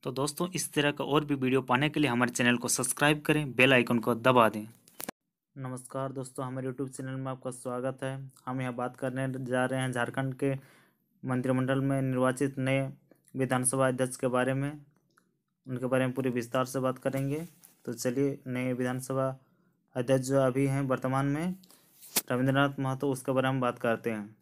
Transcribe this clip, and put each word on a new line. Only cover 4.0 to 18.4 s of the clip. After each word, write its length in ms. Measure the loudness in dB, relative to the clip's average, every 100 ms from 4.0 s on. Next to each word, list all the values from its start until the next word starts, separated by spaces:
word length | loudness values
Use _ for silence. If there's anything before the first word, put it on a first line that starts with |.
| 2
दबा 340 | 2 6 8 6
दें। 180 | 4 -10 -16 _ _ -12 -12 _ _ _ -12
नमस्कार 540 | -10 -10 -10 -6 -6
दोस्तों, 340 | -6 -10 -8 -6
हमारे 220 | -4 -6
YouTube 220 | -6 -8
चैनल 200 | -8 -8
में 200 | -6 -6
आपका 180 | -6 -8
स्वागत 480 | -8 -6 -4 -4 -6
है। 280 | -8 -8 -12 -14 -8
हम 140 | -6
यहाँ 140 | -4
बात 220 | -4 -6 -4
करने 480 | -6 -4 -4 -6
जा 200 | -2 0
रहे 160 | 0 0
हैं 120 | -2
झारखंड 420 | -2 -4 -2 -4
के 200 | -2 -2 -2 -8 -20 _ _ _ _
मंत्रिमंडल 560 | -4 -2 0 0 2 0
में 220 | 0 0
निर्वाचित 560 | 0 2 0 2 -2 -2
नए 340 | -2 0 -2 -8 _ _ _ -4
विधानसभा 520 | 0 0 0 2 0
अध्यक्ष 280 | 2 -4 -2
के 100 | -2
बारे 280 | 0 0
में, 260 | 0 -4 -8 -18 _ _ _ _ _ _ _ -10
उनके 180 | -6 0
बारे 200 | 0 0
में 80 |
पूरी 160 | 0 -2
विस्तार 340 | -2 -2 -2
से 160 | -2 -2
बात 180 | -2 -2
करेंगे। 500 | -4 -4 -4 -4 -8 _ -20 _
तो 80 | -12
चलिए, 460 | -4 -2 0 -2 -2